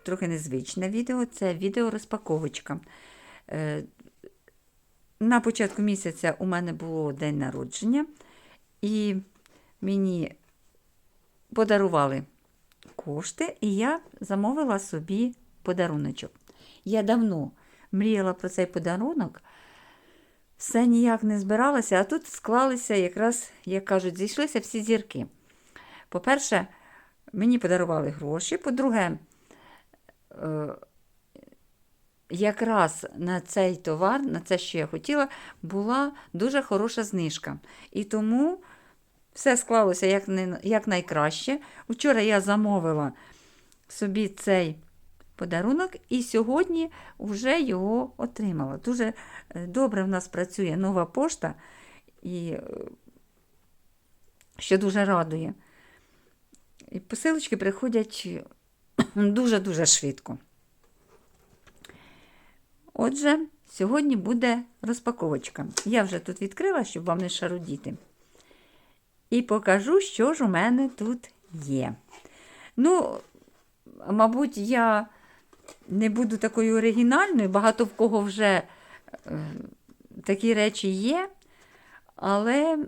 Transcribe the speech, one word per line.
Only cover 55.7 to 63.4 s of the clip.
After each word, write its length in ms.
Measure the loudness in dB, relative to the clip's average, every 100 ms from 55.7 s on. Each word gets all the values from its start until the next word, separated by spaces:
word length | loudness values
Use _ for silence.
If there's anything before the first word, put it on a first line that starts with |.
| _ -20 _ _ _ _ _ _ _ _ -20 -14
І 80 | -14
посилочки 580 | -10 -4 -2 -2 -2 -2
приходять 720 | -2 -2 0 0 -2 -6 -10 -10 -12 _ _ _
<clears throat> 400 | _ -2 0 2
дуже-дуже 720 | 2 2 2 2 0 0 4
швидко. 520 | 2 0 -6 -10 -14 _ _ _ _ _ _ _ _ _ _ _ _ _ _ -20 -20 -20 -20 _ _ _ _ _ _ _
Отже, 460 | -2 -2 2 2 2